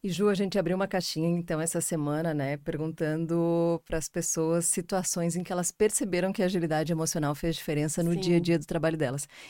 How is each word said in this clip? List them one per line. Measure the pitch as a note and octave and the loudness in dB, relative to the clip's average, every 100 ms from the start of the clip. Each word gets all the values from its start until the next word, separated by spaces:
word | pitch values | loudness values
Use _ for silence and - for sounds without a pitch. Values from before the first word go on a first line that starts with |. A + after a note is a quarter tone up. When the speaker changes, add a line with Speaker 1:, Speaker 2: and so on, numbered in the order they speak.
Speaker 1:
E, | G3+ | -4
Ju, | E3+ G#3 | 2 2
a | |
gente | F#3+ G3 G3 | 2 2 0
abriu | E3 F#3 | 0 0
uma | G3 | 0
caixinha, | F#3 - - E3 | -2 -2 0 0
então, | F3 E3+ D#3+ | 0 0 -2
essa | D#3+ E3+ | -2 -2
semana, | D#3+ E3 D3 D3+ E3 | -2 -2 0 0 0
né, | D3+ C#3 C#3+ | 0 -2 -4
perguntando | C#3+ D#3 D#3+ D#3+ D#3+ D#3 E3 E3+ E3+ E3+ E3+ E3 _ | -6 -4 -4 -2 -2 -2 0 2 2 2 2 0 _
pras | D#3+ - | -6 -4
pessoas | - E3 - D#3+ E3+ E3+ | -4 -2 0 2 2 0
situações | - F3 F#3+ F#3 F3+ E3+ E3+ | -2 -2 -2 -2 0 0 -2
em | |
que | D#3+ | -4
elas | F3+ F3 | -2 -4
perceberam | - G#3+ - A3+ F3 F#3 | 2 2 2 0 0 0
que | F#3+ | 2
a | F#3 | 2
agilidade | F#3+ E3 D#3 D#3 | 2 0 0 0
emocional | E3 D#3+ F3 D3 | 0 0 0 0
fez | D3 E3+ D#3+ | 0 -2 -4
diferença | - D3 D3+ D3+ | -2 0 0 0
no | E3+ | 0
Speaker 2:
Sim. | E3+ | 2
Speaker 1:
dia | F#3 E3+ | 4 4
a | |
dia | F3 E3+ | 4 0
do | D3+ | 0
trabalho | E3+ D#3+ D#3+ | -2 0 0
delas. | C3+ C#3 - - | -2 -2 -8 -14